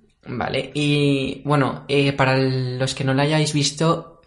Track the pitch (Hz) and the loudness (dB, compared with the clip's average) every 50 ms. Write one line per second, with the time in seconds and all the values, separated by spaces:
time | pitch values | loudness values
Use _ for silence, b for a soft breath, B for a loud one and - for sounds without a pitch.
0 | _ _ _ _ _ - 127 - - - - 135 - - - 147 147 147 147 147 | _ _ _ _ _ -10 -6 -6 -4 -2 -2 -4 -4 -4 -4 -2 0 2 2 4
1 | 143 143 139 139 135 131 - - - 139 147 143 131 117 - - - - 143 143 | 4 2 2 2 0 -4 -6 -6 -2 0 2 2 2 0 -2 -6 -6 -2 0 2
2 | 139 139 139 139 135 131 131 135 135 131 131 131 127 123 127 127 131 131 - - | 2 2 2 2 2 2 2 2 2 0 0 -2 -2 -4 -4 -4 -4 -4 -4 -2
3 | 131 135 131 135 143 151 156 156 151 151 - 147 143 - - - 160 165 - - | -2 0 2 2 2 2 2 2 0 2 0 0 0 0 0 0 0 0 0 0
4 | - - - - _ | -4 -12 -20 -20 _